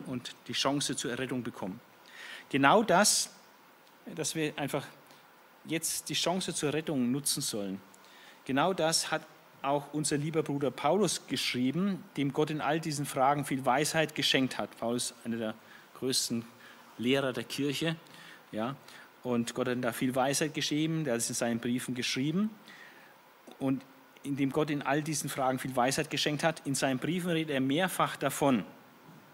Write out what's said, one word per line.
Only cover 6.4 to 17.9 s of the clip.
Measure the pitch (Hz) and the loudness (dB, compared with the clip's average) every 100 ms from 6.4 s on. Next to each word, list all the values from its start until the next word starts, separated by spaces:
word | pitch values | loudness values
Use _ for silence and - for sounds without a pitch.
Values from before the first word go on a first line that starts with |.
| 185 | -2
zur | 165 147 | -2 0
Rettung | 147 156 139 120 | 0 0 0 2
nutzen | 135 - - | 0 0 -2
sollen. | 139 110 101 98 - - - - - - - | -2 -4 -4 -6 -10 -20 -20 -20 -20 -16 -2
Genau | 135 170 | 2 2
das | 180 160 160 - | 2 2 2 0
hat | 160 - - - - | -4 -6 -20 -20 -6
auch | 139 143 143 | 0 0 0
unser | 151 156 147 | -4 0 0
lieber | 151 160 | 0 0
Bruder | 147 143 139 | 0 0 -2
Paulus | - 147 190 180 - - | 0 2 4 2 0 -4
geschrieben, | 135 - 123 127 151 202 185 - - | -4 -2 0 0 2 -2 -2 -6 -2
dem | 139 | 0
Gott | 131 151 | 0 0
in | 156 | 0
all | 139 160 | 0 0
diesen | 160 143 139 | -2 -4 -2
Fragen | 139 131 143 135 | 4 4 4 0
viel | 131 135 | 0 2
Weisheit | 131 151 160 151 | 2 2 2 0
geschenkt | - 131 139 127 - | 0 2 4 2 -2
hat. | 104 - | -8 -4
Paulus, | 117 123 - - | -2 0 -2 -6
einer | 113 117 | -6 -4
der | 110 107 - - - - | -4 -6 -14 -20 -20 -6
größten | 131 127 - 117 113 - - - - - | -2 0 0 -4 -6 -16 -20 -20 -18 -4
Lehrer | 117 139 139 | 0 2 0
der | 123 113 | -2 -6
Kirche, | - 143 143 160 | -2 -2 0 -2